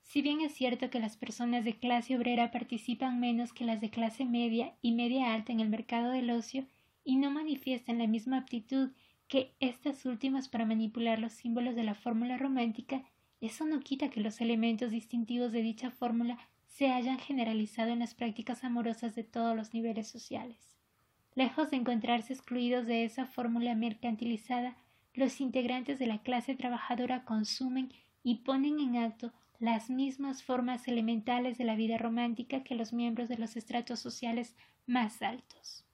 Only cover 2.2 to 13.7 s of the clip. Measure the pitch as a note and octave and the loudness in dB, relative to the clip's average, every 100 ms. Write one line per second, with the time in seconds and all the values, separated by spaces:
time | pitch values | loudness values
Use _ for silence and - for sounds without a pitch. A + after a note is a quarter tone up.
2.2 | B3 A#3+ A#3 A#3+ A#3+ A#3 - A3+ C4 B3 | 2 2 2 0 -4 -6 -4 -2 0 0
3.2 | A#3+ A#3 A#3+ - A#3+ A3 A3 A#3 A3+ A3 | 2 2 -2 -4 -2 0 -2 0 -2 0
4.2 | C4 A#3 A#3+ A3+ E4 - A#3 A#3 A#3+ C4 | 0 2 2 2 0 0 2 2 2 2
5.2 | B3 A3 G#3+ A#3 A3 A3 A3 A#3 A#3+ B3+ | 2 0 0 0 2 0 0 0 2 0
6.2 | A#3+ A#3 A3 C4+ C4+ _ _ _ - C4 | 2 0 -2 -6 -8 _ _ _ 2 4
7.2 | C#4 C#4+ D#4 C4 - B3+ A#3+ A#3 A3+ A3+ | 4 2 0 -2 0 -2 0 0 4 2
8.2 | A3+ C4 C4 A#3+ - C4+ C4 - _ _ | 2 -2 0 -6 -2 0 0 -2 _ _
9.2 | _ C4+ C4 _ C4 A#3+ D4 C4+ C4 A#3+ | _ 2 2 _ -2 0 -4 -2 -4 -2
10.2 | C4+ C4+ C4 A3+ A3 A3 A3 A3+ A#3 A3+ | 0 0 -2 -2 2 2 0 0 2 2
11.2 | A3+ - A#3 A#3 A#3+ A#3+ A3 G3+ A#3+ A3+ | 0 -4 -2 0 0 0 0 -2 0 0
12.2 | A#3+ B3+ C4+ C4 A#3 A3 - C4+ - _ | 0 0 0 2 0 -2 -4 -6 -6 _
13.2 | _ _ A3+ - D#4 | _ _ -8 -4 0